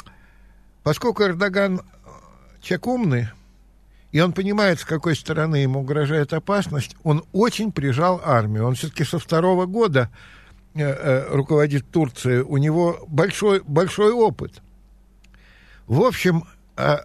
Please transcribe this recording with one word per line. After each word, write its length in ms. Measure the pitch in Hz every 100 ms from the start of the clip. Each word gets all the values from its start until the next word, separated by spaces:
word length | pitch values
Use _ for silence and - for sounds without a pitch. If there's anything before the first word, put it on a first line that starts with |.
| - - - - - - _ _
Поскольку 400 | 147 151 240 208
Эрдоган 580 | 202 170 202 190 196 185 - - - - - - - -
человек 260 | - 180 226
умный, 400 | 247 202 123 110 - - _ _ _ _ _ -
и 100 | 147
он 100 | 180
понимает, 480 | 196 196 208 202 165
с 60 | -
какой 300 | 156 170 151
стороны 420 | - 156 160 151
ему 240 | 135 135
угрожает 520 | 131 147 143 156 143
опасность, 640 | 160 - 202 180 147 - -
он 220 | 156 147 -
очень 400 | 185 226 - 220
прижал 500 | 147 139 127 175 180
армию. 420 | 165 120 107 107 120
Он 100 | 127
все-таки 280 | 160 -
со 160 | 151 170
второго 460 | - 165 180 180 180
года, 440 | 214 226 131 117 - - - - - _
э, 80 | 156
э, 460 | 143 139 156 131 -
руководит 600 | 139 135 151 147 143 -
Турцией, 500 | 170 143 - 127 123
у 160 | 131 143
него 460 | 151 160 170 165 -
большой, 540 | 143 202 - 208 196
большой 520 | - 143 185 - 208
опыт. 480 | 240 214 123 - - - - _ - _ _ - - _ _ - - -
В 160 | 127
общем, 440 | 247 - 185 165 - - _ -
э, 200 | 143 147